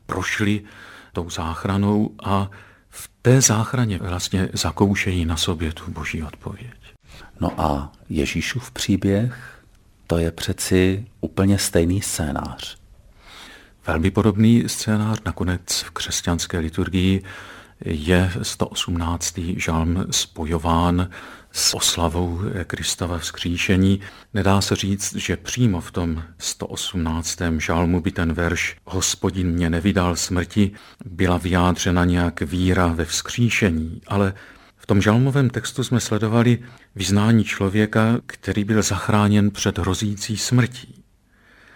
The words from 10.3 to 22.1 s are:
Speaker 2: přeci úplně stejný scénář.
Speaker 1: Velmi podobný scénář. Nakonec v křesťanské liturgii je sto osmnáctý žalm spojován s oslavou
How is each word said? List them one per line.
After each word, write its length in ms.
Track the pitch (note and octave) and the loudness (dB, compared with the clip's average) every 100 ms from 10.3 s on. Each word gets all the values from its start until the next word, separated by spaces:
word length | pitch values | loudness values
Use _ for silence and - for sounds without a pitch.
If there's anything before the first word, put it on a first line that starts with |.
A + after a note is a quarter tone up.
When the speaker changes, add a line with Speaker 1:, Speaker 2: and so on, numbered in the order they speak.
Speaker 2:
přeci 760 | E2 - F#2 - F#2+ F#2 F#2+ A#2 - | -2 -6 -6 0 4 4 2 -6 -10
úplně 380 | D#2+ - G2 G2 | -6 0 2 2
stejný 440 | - F2 E2+ F#2+ | 2 2 2 2
scénář. 760 | - - D#2 C#2 D2+ - - - - - - - - - - - - _ - | -2 -4 -4 -4 -6 -10 -14 -16 -20 -20 -20 -20 -20 -20 -20 -20 -20 _ -4
Speaker 1:
Velmi 240 | D#2+ F2+ | 0 2
podobný 540 | F#2 G#2+ G2+ A2 A#2 - | 2 2 6 6 6 4
scénář. 540 | - - G#2+ G#2+ G#2+ - | -2 -2 0 0 -2 -4
Nakonec 560 | - F2+ F2+ - - - | -4 -2 -2 -4 -6 -6
v 40 | |
křesťanské 680 | - - - - E2+ - F2+ | -10 -6 -4 -2 -2 -2 -4
liturgii 640 | D#2+ - F2 F2+ F#2 F#2+ - - - - - _ | -4 -2 0 2 2 2 -2 -14 -18 -20 -20 _
je 480 | - D#2+ D2+ F2+ F#2 F2 | -6 -4 2 4 4 0
sto 260 | - - - | -6 -4 -4
osmnáctý 920 | - - E2+ E2 E2 - - E2+ E2+ | -4 -4 -2 -2 -2 -4 -6 -6 -4
žalm 440 | F2 E2 E2 E2+ - | -2 0 2 0 -2
spojován 1000 | - - - D#2 E2 E2 E2 F2 F2 F2+ - - - - | -2 -4 -6 -4 -2 2 2 2 2 -2 -6 -18 -20 -14
s 220 | - - | -4 -2
oslavou 640 | - - - E2+ | 0 -2 0 0